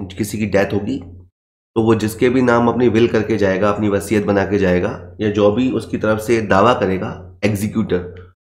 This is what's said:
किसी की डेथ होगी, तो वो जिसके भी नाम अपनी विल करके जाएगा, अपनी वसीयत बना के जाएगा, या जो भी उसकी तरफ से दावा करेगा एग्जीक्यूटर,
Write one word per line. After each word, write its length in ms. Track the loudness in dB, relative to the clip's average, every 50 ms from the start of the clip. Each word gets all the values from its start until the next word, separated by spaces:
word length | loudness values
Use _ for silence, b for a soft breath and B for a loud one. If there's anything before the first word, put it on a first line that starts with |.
| -14 -12 -6
किसी 200 | -6 -6 -6 -4
की 80 | -4 -4
डेथ 280 | 0 0 0 0 0 -2
होगी, 260 | -4 -4 -4 -8 -8 -10 -14 -20 -20 -20 _ _ _ _ _ _ _ _ _ -4
तो 60 | 0 2
वो 120 | 4 2
जिसके 340 | 2 2 -4 -2 0 0 2
भी 120 | 2 2
नाम 260 | 4 4 4 4 2
अपनी 200 | 2 2 2 2
विल 200 | 2 4 4 2
करके 300 | 2 2 0 0 0 0
जाएगा, 320 | 0 2 0 0 2 0 0
अपनी 200 | 0 0 0 0
वसीयत 360 | 0 -2 -2 0 0 0 2
बना 200 | 2 0 0 0
के 120 | 0 0
जाएगा, 600 | 0 2 2 2 2 0 -2 -6 -8 -14 -16 -8 -4
या 80 | -4 -2
जो 220 | 2 4 4 4
भी 200 | 4 2 0 0
उसकी 260 | -2 -4 -6 -6 -6
तरफ 220 | -4 -2 -2 -2 -2
से 220 | 0 0 0 0
दावा 320 | 2 2 4 4 4 4 4
करेगा 680 | 2 0 -2 -2 -4 -4 -8 -10 -12 -16 -20 -12 -4 -2
एग्जीक्यूटर, 920 | -2 -2 0 -4 -4 -2 -2 -2 -2 -2 -4 -4 -8 -14 -18 -20 -20 _ _ _ _